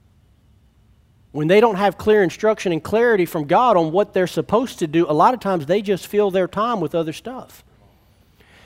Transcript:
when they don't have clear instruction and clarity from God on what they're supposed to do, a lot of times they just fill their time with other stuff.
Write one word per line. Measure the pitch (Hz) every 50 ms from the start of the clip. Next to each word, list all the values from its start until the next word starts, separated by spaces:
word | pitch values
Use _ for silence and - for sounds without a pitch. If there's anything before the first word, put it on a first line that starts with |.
| _ _ _ _ _ _ _ _ _ _ _ _ _ _ _ _ _ _ _ _ _ _ _ _ _ _
when | - 147 156 165
they | 190 214
don't | 240 226 190
have | 185 202 196 - -
clear | - 214 214 208
instruction | 190 160 - - 214 220 214 - - 185
and | 165 156
clarity | - - 202 226 240 240 220 185 170
from | - - 160 147
God | 139 175 220 254 240 202
on | 175 165 156
what | 160 196 208 - -
they're | 190 180 165
supposed | - 165 135 - 196 226 269 - - -
to | 180
do, | 151 151 170 170
a | 151
lot | 151 151 185 240 262
of | 214
times | - 196 185 165 135
they | 147 190 220
just | 196 208 190 170 -
fill | - 208 202 208 196
their | 180 190 180 -
time | - 196 220 247 233 190
with | 160 - -
other | 165 160 160
stuff. | - - - 226 262 240 - - - - _ _ _ _ _ _ _ _ _ _ _ _ _ _ _ _ _ _ - - -